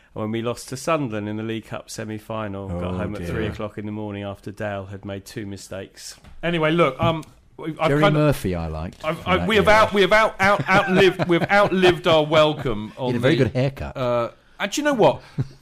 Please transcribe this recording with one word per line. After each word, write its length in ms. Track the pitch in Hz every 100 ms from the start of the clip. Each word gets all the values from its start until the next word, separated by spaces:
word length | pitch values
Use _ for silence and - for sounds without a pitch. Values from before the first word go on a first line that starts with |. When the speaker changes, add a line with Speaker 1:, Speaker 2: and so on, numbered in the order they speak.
| _
Speaker 1:
when 160 | - 107
we 100 | 113
lost 260 | 117 117 -
to 60 | 131
Sunderland 520 | - 160 131 107 104
in 80 | 107
the 60 |
League 220 | 110 113 -
Cup 220 | - -
semi-final. 800 | - 107 107 - 110 107 98 98
Got 140 | 90
Speaker 2:
Oh, 140 | 90 90
Speaker 1:
home 180 | 90
at 60 | 104
Speaker 2:
dear. 80 | 85
Speaker 1:
three 180 | 110 107
o'clock 320 | 107 107 -
in 80 | 104
the 60 |
morning 320 | 107 107 101
after 260 | 101 98 -
Dale 360 | 104 104 98 95
had 180 | 98
made 200 | 101 98
two 220 | - 120 98
mistakes. 680 | 98 - 95 - - - - - -
Speaker 3:
Anyway, 300 | 165 170 156
look, 280 | 170 156 131
um, 220 | 165 160 - - _ -
we, 200 | 156 151
I've 100 | 156
Speaker 2:
Jerry 120 | 143
Speaker 3:
kind 140 | 151 151
of 60 |
Speaker 2:
Murphy, 320 | 151 131 98
I 120 | 87 82
liked 360 | 78 85 -
Speaker 3:
I've, 140 | 208 165
Speaker 2:
from 120 | -
Speaker 3:
I, 40 | 185
Speaker 2:
that 120 | 180
Speaker 3:
we 80 | 214
have 120 | 185
Speaker 2:
era. 80 | 214
Speaker 3:
out, 80 | 214
we 80 | 202
have 100 | 185
out, 280 | 214 220 -
outlived, 880 | 190 202 - 190 185 185 190 175 170
we've 140 | 170
outlived 640 | 165 202 202 185 180 160 180
our 160 | 160
welcome 640 | 151 156 156 147 135 104 107
Speaker 2:
He 60 |
had 60 | -
Speaker 3:
on 140 | 127 120
Speaker 2:
a 20 |
very 160 | 131 117
Speaker 3:
the, 80 |
Speaker 2:
good 80 | 110
haircut. 420 | 127 135 135 143 139
Speaker 3:
uh, 340 | 123 120 117 - _ -
and 120 | 196
do 80 | 302
you 40 |
know 100 | 294
what? 280 | 254 202 - -
<laughs> 60 | - - -